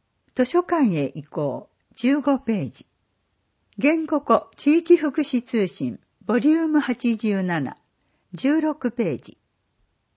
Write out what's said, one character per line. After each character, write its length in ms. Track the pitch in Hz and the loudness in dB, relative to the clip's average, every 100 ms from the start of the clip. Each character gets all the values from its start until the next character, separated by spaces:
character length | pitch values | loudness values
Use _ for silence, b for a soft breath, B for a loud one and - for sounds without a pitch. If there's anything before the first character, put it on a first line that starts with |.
| _ _ _ - | _ _ _ -2
図 100 | 247 | 0
書 160 | 349 | 0
館 320 | 359 339 247 | 0 2 2
へ 180 | 160 139 160 | 2 -2 -6
行 100 | - | -10
こ 440 | 170 143 120 - | -6 -4 -6 -12
う。 220 | _ _ - | _ _ -4
十 240 | 247 285 | 0 0
五 180 | 285 269 | 0 -2
ペ 260 | - 208 | -2 -4
ー 80 | 127 | -4
ジ。 140 | - - _ _ _ _ _ _ _ _ - | -10 -20 _ _ _ _ _ _ _ _ -2
原 260 | 277 330 311 | 0 0 0
告 400 | 294 - 226 - - | -4 0 0 0 -4
地 240 | 285 330 | 0 2
域 180 | 339 349 | 4 2
福 240 | 294 311 | 4 -2
祉 220 | 285 247 | -2 -4
通 240 | - 233 185 | -2 -2 -2
信、 320 | - 123 - _ _ - | -4 -8 -8 _ _ -2
ボ 140 | 233 | 2
リ 140 | 285 | 4
ュ 120 | 320 320 | 2 2
ー 20 | |
ム 120 | 302 | 0
八 380 | 262 240 240 220 | 0 -2 -2 0
十 240 | 214 196 | 0 -2
七。 360 | 185 165 135 - _ _ _ _ _ | -2 -2 -4 -8 _ _ _ _ _
十 260 | 170 269 311 | -4 0 2
六 320 | 311 302 240 | 0 -2 -4
ペ 220 | - 190 | -2 -2
ー 80 | 123 | -4
ジ。 160 | - - _ _ _ _ _ _ _ | -10 -20 _ _ _ _ _ _ _